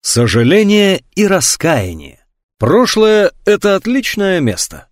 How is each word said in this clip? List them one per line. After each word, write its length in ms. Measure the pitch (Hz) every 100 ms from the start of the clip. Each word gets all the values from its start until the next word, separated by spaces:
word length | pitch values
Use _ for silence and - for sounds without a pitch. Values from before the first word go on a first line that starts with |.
Сожаление 1000 | - 117 117 110 120 202 208 208 202 185 _
и 140 | - 208
раскаяние. 880 | 190 - - 160 143 92 80 69 - _ _ _ _
Прошлое — 720 | 113 196 247 220 220 214 196 -
это 320 | - 208 208 190
отличное 640 | 214 262 - - 196 180
место 480 | 123 87 - 71 _